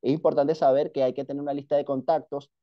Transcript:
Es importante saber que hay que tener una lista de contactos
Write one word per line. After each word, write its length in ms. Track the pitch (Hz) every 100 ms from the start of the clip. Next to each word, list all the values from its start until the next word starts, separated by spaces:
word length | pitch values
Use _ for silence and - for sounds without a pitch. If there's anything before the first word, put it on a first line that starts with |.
Es 100 | 120
importante 420 | 151 165 147 143
saber 380 | 160 143 135 151
que 100 | 147
hay 100 | 131
que 120 | 127
tener 180 | 139 143
una 120 | 143
lista 220 | 143 139 147
de 80 |
contactos 640 | 143 135 131 160 - 139 - _